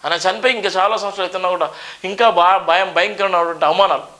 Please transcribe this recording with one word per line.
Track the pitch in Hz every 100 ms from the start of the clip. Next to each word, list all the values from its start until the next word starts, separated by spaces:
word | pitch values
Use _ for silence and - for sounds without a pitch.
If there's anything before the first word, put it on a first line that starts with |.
ఆయన | 147 170
చనిపోయి | 185 214 254 240
ఇంకా | 196
చాలా | 185 196 220
సంవత్సరాలు | 202 196 180
అవుతున్నా | 185 185
కూడా | 180 156 - - - 185
ఇంకా | 202 233 196
బా-, | 180 190 165
భయం, | 170 190 170
భయంకరమైనటువంటి | 196 202 196 175 170 165 156
అవమానాలు. | 170 196 147 - -